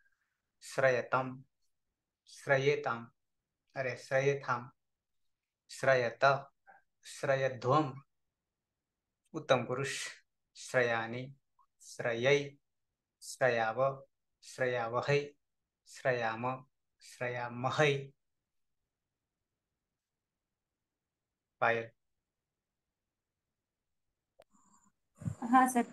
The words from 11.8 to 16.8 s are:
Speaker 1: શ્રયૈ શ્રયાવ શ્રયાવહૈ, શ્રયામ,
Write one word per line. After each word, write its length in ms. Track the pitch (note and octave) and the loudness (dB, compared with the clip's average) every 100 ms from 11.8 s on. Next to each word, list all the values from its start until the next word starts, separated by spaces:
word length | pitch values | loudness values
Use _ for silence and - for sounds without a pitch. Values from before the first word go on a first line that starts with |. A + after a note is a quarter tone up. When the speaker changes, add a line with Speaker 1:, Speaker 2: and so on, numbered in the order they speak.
Speaker 1:
શ્રયૈ 760 | - - B2 A#2 B2+ C#3+ C#3 - _ _ _ _ _ _ | -18 -8 -4 0 4 4 2 -12 _ _ _ _ _ _
શ્રયાવ 840 | - - C3 A#2 A2 A2+ C3+ C3+ - _ _ _ | -14 0 2 2 0 0 0 -2 -12 _ _ _
શ્રયાવહૈ, 880 | - - B2+ B2 A#2 A#2+ C3 C#3+ C#3+ - _ _ _ _ - | -14 -4 -2 -2 -2 -2 0 0 0 -12 _ _ _ _ -20
શ્રયામ, 800 | - C#3 B2 A2+ A2+ B2 C3 - _ | -6 -2 0 -2 -2 -4 -6 -12 _